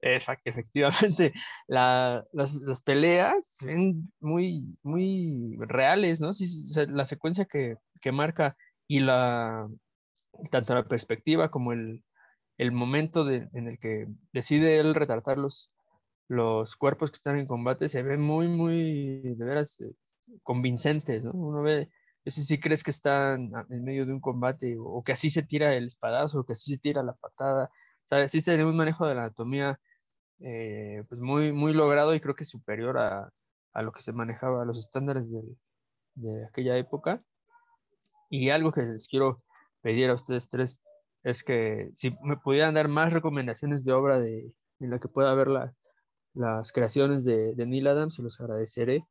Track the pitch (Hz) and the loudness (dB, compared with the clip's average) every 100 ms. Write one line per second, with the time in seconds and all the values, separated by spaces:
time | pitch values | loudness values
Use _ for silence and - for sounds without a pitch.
0 | - 127 - 131 - 120 117 143 143 175 | 2 0 0 -6 -6 -8 -4 2 2 6
1 | 214 165 165 - - - - 127 127 127 | 4 6 4 2 -14 -14 -2 4 6 6
2 | 127 120 - 160 139 143 139 127 - 143 | 2 0 -4 -2 -2 -2 -4 -4 2 4
3 | 165 175 196 381 - - 135 160 190 165 | 6 6 4 2 -2 -12 -4 2 2 2
4 | 165 _ 151 170 180 170 120 85 139 165 | -6 _ -2 0 0 -2 -8 -10 -4 -2
5 | 190 190 170 135 117 110 110 120 135 185 | 0 0 -2 -4 -6 -8 -4 2 4 4
6 | 196 165 156 196 185 165 139 151 143 139 | 2 2 -2 -2 -6 -6 -6 -2 0 0
7 | 135 147 160 180 190 151 127 113 _ _ | -4 -4 -4 -2 -2 -2 -4 -6 _ _
8 | 135 131 151 165 151 - _ _ _ 143 | -4 0 -2 2 0 0 _ _ _ 2
9 | 131 127 123 120 117 113 107 110 _ _ | 4 4 4 0 -2 -4 -8 -14 _ _
10 | _ _ _ - - 131 107 123 - 120 | _ _ _ -18 -2 -2 2 0 2 -4
11 | - 110 - 160 160 151 123 117 113 113 | -2 -4 0 2 2 0 -4 -4 -6 -10
12 | _ _ _ _ _ _ 127 120 123 139 | _ _ _ _ _ _ -2 0 0 0
13 | 156 165 147 127 - 127 117 117 113 110 | 0 0 0 0 -4 -10 -10 -8 -6 -6
14 | 110 107 _ 127 123 151 160 156 156 156 | -6 -14 _ -6 2 4 6 6 4 2
15 | 147 113 117 139 139 - - _ _ _ | 0 -2 0 -2 -2 -6 -18 _ _ _
16 | _ _ _ 123 113 113 110 - 139 139 | _ _ _ 0 2 0 -2 0 0 0
17 | 156 - - 143 139 123 120 127 151 139 | -4 -4 -4 -2 -2 -4 -2 -2 -2 -2
18 | 127 139 147 156 170 170 165 165 160 147 | -2 0 0 2 2 2 2 0 0 -2
19 | 139 135 131 117 117 143 147 - 113 - | -4 -6 -6 -6 -2 -2 -2 -6 -16 -16
20 | _ _ _ 240 - 123 127 123 143 151 | _ _ _ -20 -4 -2 0 0 0 0
21 | 147 113 117 180 160 147 147 151 151 _ | 0 -4 -4 -6 -4 -2 0 0 -2 _
22 | _ _ - 143 143 151 156 151 - 143 | _ _ -10 -6 -2 0 2 0 0 -2
23 | 147 139 139 131 120 113 - 123 123 135 | 2 2 2 0 -4 -8 -8 -8 -6 -4
24 | 131 135 135 123 127 127 127 117 117 113 | -2 -2 -4 -2 -2 -2 -6 -6 -8 -8
25 | 120 127 160 156 156 147 147 131 120 - | -4 -2 0 0 -2 0 2 2 -2 -6
26 | 113 120 147 143 127 113 - 135 147 143 | -2 0 0 -2 -6 -8 -6 -4 -2 -2
27 | 131 117 - _ 135 135 135 _ _ _ | -4 -8 -14 _ -2 0 -2 _ _ _
28 | _ 139 139 160 160 165 160 160 156 160 | _ 2 2 2 4 4 4 4 2 2
29 | 160 127 117 107 117 139 139 143 _ _ | 0 0 -4 -6 -4 -2 -2 -4 _ _
30 | _ _ _ _ 139 113 113 107 107 104 | _ _ _ _ -12 -8 -8 -8 -10 -10
31 | 110 120 123 143 151 147 147 156 147 143 | -12 -10 -2 0 0 2 2 4 4 6
32 | 151 160 151 135 151 117 107 107 117 131 | 4 2 0 -6 -6 -12 -8 -6 -2 -2
33 | 113 98 101 _ _ _ _ 110 110 - | -2 -4 -10 _ _ _ _ -8 -8 -8
34 | - 117 117 113 131 127 120 117 110 135 | -10 -6 -6 -4 -4 -2 -4 -6 -6 -6
35 | 139 135 117 113 113 123 _ _ _ _ | -4 -4 -4 -10 -12 -18 _ _ _ _
36 | _ - 113 110 110 - 127 123 127 143 | _ -12 -8 -8 -10 -4 0 0 -2 -4
37 | - 220 _ _ _ _ _ _ _ _ | -4 -4 _ _ _ _ _ _ _ _
38 | _ _ _ 139 131 151 160 151 120 110 | _ _ _ 0 2 4 2 0 -2 -6
39 | - 135 135 127 _ _ _ _ 117 113 | -4 2 2 0 _ _ _ _ -2 2
40 | 127 123 - 127 123 123 127 - _ _ | 2 2 -2 -4 -4 -4 -4 -4 _ _
41 | _ _ 127 120 - 123 110 107 104 - | _ _ -6 -6 -2 0 0 -2 -8 -6
42 | 131 120 143 143 139 139 156 156 151 147 | -6 -4 -4 -4 0 4 4 4 2 2
43 | 165 165 160 143 127 113 147 143 131 131 | 2 2 0 -2 -4 -4 -2 -2 2 2
44 | 139 131 117 110 117 - _ _ 127 123 | 4 2 2 -4 -12 -20 _ _ -8 -6
45 | 123 - 135 135 135 135 123 - _ _ | -4 2 4 4 4 2 -2 -12 _ _
46 | _ _ _ - 120 110 110 - 117 139 | _ _ _ -4 -2 -2 -4 0 0 4
47 | 139 139 127 113 110 120 117 131 139 143 | 2 2 2 2 2 -2 -2 0 2 2
48 | 156 156 120 - 120 110 110 - 117 139 | 0 -4 -10 -10 -8 -6 -6 -2 0 0
49 | 160 | -2